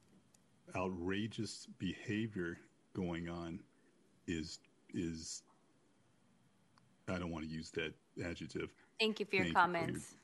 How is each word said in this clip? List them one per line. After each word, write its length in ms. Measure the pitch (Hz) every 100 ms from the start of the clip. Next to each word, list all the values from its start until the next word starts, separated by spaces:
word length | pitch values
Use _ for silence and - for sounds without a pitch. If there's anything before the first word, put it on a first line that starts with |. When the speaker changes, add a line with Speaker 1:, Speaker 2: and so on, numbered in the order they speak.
| - - - - - - - 92
Speaker 1:
outrageous 920 | 95 92 90 98 110 113 101 - - -
behavior 800 | 92 - - 107 113 101 85 87 - - -
going 340 | - 87 85 85
on 320 | 85 82 92 - - - - - - -
is, 320 | 82 80 - - - -
is, 500 | 110 85 80 80 - - - - - - - - - - - - - - - - - -
I 80 | 92
don't 140 | 87
wanna 160 | 80 78
use 240 | 80 80
that 220 | - 80 - _ -
adjective. 480 | 87 82 - - - - - -
Speaker 2:
Thank 200 | 220 208
you 60 | 196
for 100 | 190
your 100 | 170
Speaker 1:
Thank 40 |
you 40 |
for 160 | 185 175
your 100 | 170 165
Speaker 2:
comments. 280 | - - -